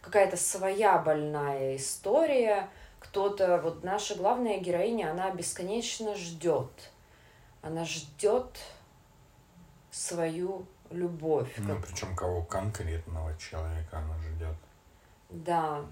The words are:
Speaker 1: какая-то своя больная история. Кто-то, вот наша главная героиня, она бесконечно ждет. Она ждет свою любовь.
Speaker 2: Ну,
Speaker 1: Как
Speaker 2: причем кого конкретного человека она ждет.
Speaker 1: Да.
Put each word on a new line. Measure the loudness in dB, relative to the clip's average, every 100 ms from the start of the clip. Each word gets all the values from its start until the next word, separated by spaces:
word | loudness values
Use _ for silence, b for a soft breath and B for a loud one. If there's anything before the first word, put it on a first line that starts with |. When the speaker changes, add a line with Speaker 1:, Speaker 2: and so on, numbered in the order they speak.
Speaker 1:
какая-то | 4 6 6 4
своя | -2 0 0 4 6 6
больная | 4 2 0 -2 -2 0 -2
история. | -2 -6 -4 4 4 6 4 4 2 0 B B B
Кто-то, | -6 0 0 2 4 4
вот | 2 -4
наша | -2 -2 -2
главная | 0 2 4 2 0
героиня, | 0 2 2 0 -2
она | -2 -2
бесконечно | -2 -6 -4 -4 -4 -4 -4 -4
ждет. | -6 -8 -2 2 2 0 -12 -20 b b b b b b -14
Она | -8 -4
ждет | -4 -6 -10 0 2 2 0 -12 -18 -20 -20 -20 _ -20 -20 -20 _ -20 -20 -20 _
свою | -8 -4 -2 -2 0 -4 -4 -10 -20 -10
любовь. | -4 -4 -2 2 2 2 -4
Speaker 2:
Ну, | -2
Speaker 1:
Как | -2 -4
Speaker 2:
причем | -6 -6
кого | -2 0 -2
конкретного | -2 -2 -2 -4 -4 -4 -6 -6 -6 -8
человека | -8 -6 -4 -4 -4 -6
она | -4 -4
ждет. | -6 -6 -6 -8 -14 -20 -20 b b b _
Speaker 1:
Да. | -10 0 2 2 -2 -8